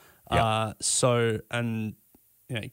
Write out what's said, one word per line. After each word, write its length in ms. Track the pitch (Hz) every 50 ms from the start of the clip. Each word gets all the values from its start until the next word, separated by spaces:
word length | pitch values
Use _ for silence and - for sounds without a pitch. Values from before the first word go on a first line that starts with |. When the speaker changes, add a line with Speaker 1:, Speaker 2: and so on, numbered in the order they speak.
| - - - _ _ -
Speaker 1:
Yeah. 140 | 117 120 117
Speaker 2:
Uh, 280 | 110 110 110 110 107 95 -
so, 580 | - - - - - 127 120 120 117 113 110 107 - -
and, 440 | - 120 120 117 113 110 110 107 - _ _ _ _ - _ _ _ _ _ -
you 60 | 131 107
know, 80 | 101 123